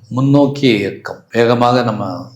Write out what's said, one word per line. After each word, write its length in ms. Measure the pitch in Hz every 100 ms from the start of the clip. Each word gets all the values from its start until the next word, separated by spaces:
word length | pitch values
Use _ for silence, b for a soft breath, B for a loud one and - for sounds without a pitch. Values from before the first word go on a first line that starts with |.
| -
முன்னோக்கிய 680 | 123 139 143 135 - 131
இயக்கம். 500 | 104 98 - - - _
வேகமாக 520 | 113 120 120 123 127
நம்ம 480 | 120 107 98 87 87